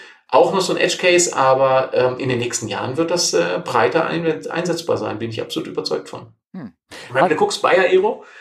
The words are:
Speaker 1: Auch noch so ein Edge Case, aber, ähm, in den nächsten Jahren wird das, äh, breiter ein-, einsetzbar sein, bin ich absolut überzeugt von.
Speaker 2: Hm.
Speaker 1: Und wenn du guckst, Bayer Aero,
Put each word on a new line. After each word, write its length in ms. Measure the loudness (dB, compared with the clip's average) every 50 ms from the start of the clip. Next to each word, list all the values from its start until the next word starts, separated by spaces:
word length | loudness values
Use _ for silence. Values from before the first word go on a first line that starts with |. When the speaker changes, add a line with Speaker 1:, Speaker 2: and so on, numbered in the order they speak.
| -20 -20 -20 _ _ 2
Speaker 1:
Auch 260 | 4 4 4 4 2
noch 80 | 0
so 120 | 0 0 0
ein 40 | 0
Edge 180 | 0 0 0 0
Case, 380 | 2 4 4 4 2 2 0
aber, 560 | 2 2 4 4 4 4 4 4 2 0 0 0
ähm, 240 | 2 2 0 0 -2
in 120 | -2 -2
den 100 | -2 -2
nächsten 280 | -2 -4 -4 -6 -6 -6
Jahren 300 | -6 -6 -6 -4 -2 -2
wird 140 | -2 0
das, 220 | 0 -2 0 0 0
äh, 260 | 0 0 0 -2 -4 -4
breiter 420 | -2 0 2 2 2 2 0 0 0
ein-, 400 | -2 -2 -2 -2 -4 -4 -6 -8
einsetzbar 480 | -6 -4 -2 -2 -4 -4 -2 -2 -4 -2
sein, 220 | -2 -6 -6 -6
bin 100 | -8 -8
ich 120 | -6 -8
absolut 260 | -8 -6 -6 -8 -8 -8
überzeugt 420 | -6 -6 -6 -4 -4 -6 -6 -8
von. 240 | -14 -16 -16 -18 _ _ _ _ -18
Speaker 2:
Hm. 200 | -16 -16 -16 -18 _ _ -20 -20 -18 -14 -6
Speaker 1:
Und 60 | 0
wenn 140 | 2 2 4
du 60 | 4
guckst, 260 | 2 2 0 0 0
Bayer 220 | 0 2 4 4 4
Aero, 400 | 6 4 4 4 2 0 -4 -10 -20 -20 -20